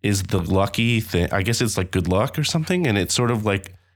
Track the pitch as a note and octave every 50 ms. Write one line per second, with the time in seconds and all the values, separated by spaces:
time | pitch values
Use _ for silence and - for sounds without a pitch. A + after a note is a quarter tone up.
0 | - G#2+ G2+ G2 F#2+ F#2 - F#2 E2+ E2 F#2 F#2+ G2 G2 - - A#2 A#2 A#2 A2
1 | G#2+ - - F2 F2 E2+ - G2 F#2 A2 A#2 - B2+ A2+ - - F#2 F2+ - F#2+
2 | F2+ F2+ F#2 F#2+ A2+ C#3+ - - D3 - - E3 D#3 - F#3 F3+ F3 C3 G#2 G2+
3 | F2+ - - - B2 A#2 B2 A2 G#2+ G#2+ G2 G2 - - - - _ _ _